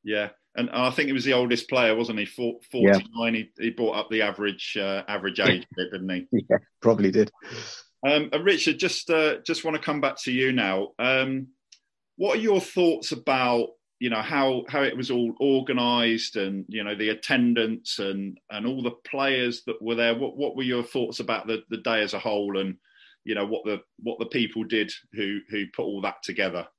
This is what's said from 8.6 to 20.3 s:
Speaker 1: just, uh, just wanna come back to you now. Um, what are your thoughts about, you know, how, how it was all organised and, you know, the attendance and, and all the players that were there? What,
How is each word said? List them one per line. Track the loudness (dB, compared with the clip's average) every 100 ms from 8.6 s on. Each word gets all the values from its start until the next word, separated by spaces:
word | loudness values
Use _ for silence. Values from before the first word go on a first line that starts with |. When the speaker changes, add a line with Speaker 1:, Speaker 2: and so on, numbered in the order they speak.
| 2 0
Speaker 1:
just, | -2 -2 0
uh, | 2 4 0
just | -4 -4
wanna | -2 -2
come | -2 0
back | 0 -2
to | -2
you | 0 2
now. | 2 2 0 -2 -2
Um, | 0 2 0 -4 -8 _ _ -20 _ _ _ -4
what | 0 2
are |
your | 4 2
thoughts | 2 4 4 4 -4
about, | -4 2 4 4 2 0 -6 _ _
you | 0
know, | 0
how, | 0 2 2 2 -2
how | 0
it | 0 0
was | -2
all | 0 0 2
organised | 2 4 2 0 2 4 2 0 -2 -4
and, | -2 -4 -6
you | -6
know, | -6
the | -2 -2
attendance | -2 0 2 4 4 0 -2 -6 -4
and, | -4 -4 -6 -10 _
and | -6 -6
all | -4
the | -6
players | -8 -8 -2 0 0 0 -4
that | -8 -8
were | -4 2
there? | 2
What, | 2 -2